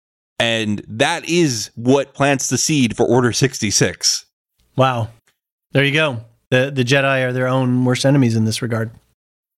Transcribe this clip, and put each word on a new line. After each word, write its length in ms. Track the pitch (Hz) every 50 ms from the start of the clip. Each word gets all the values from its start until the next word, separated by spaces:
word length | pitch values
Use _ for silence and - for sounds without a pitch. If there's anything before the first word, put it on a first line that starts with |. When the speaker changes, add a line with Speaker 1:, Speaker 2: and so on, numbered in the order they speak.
| _ _ _ _ _ _ _ -
Speaker 1:
And 440 | 123 117 113 113 110 104 104 98 -
that 420 | - 104 113 139 156 170 156 113 -
is 440 | 165 175 170 143 120 104 - - -
what 400 | - 113 127 135 139 131 - _
plants 340 | - 139 143 139 135 - -
the 80 | 131 120
seed 380 | - - 160 143 127 110 98
for 80 | - 117
Order 280 | - 117 127 123 120
sixty-six. 920 | 104 - - - - - 113 101 - - 135 95 82 - - - - - - _ _ _ _ _ _ _ _ _ -
Speaker 2:
Wow. 320 | 135 131 131 127 117 110 - - _ _ _ _ _ _ _ _ _ _ _
There 100 | - 135 139
you 80 | 143
go. 280 | 139 156 160 147 123 113 113 _ _ _ _ -
The, 200 | 131 127 131 143 143
the 100 | 131 123
Jedi 420 | 120 139 139 135 139 135 131 127
are 60 | 127
their 160 | 123 127 127 127
own 360 | 131 135 131 123 123 123 127
worst 220 | 123 127 - -
enemies 280 | 135 143 143 131 117 113
in 80 | 113 110
this 160 | 110 107 -
regard. 280 | 131 113 117 113 113 113 - - _ _ _ _ _ _ _ _ _ _ _